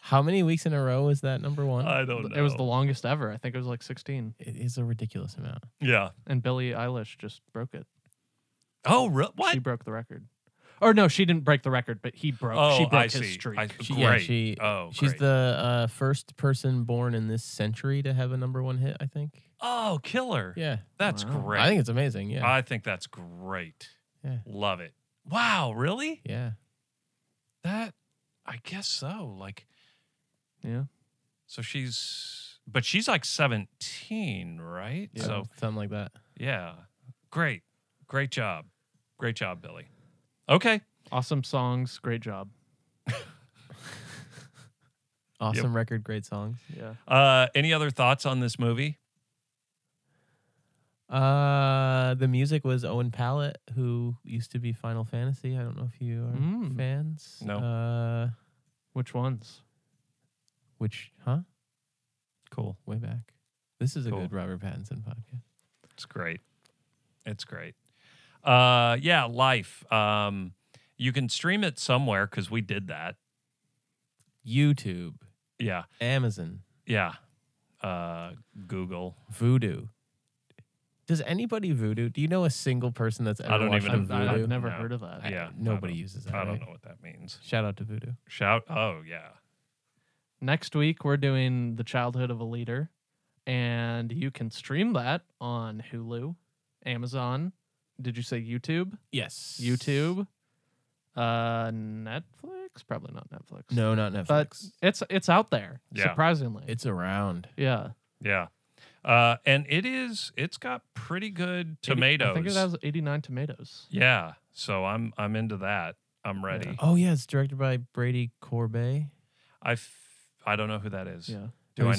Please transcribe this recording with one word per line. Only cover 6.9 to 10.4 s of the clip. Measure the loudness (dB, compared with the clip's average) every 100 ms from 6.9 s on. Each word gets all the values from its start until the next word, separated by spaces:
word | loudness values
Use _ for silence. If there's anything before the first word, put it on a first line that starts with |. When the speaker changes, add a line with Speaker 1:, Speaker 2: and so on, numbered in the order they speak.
| -4 -6 -10
Speaker 3:
just | -14 -14 _
broke | -10 -10
it. | -10 -16 _ _ _ _ _ _ _ _ _ 4
Speaker 2:
Oh, | 4 6
re-, | 2 0 0
what? | 0
Speaker 3:
She | 2
broke | 0 -6
the | -6
record. | -10 -10 -16 -18 _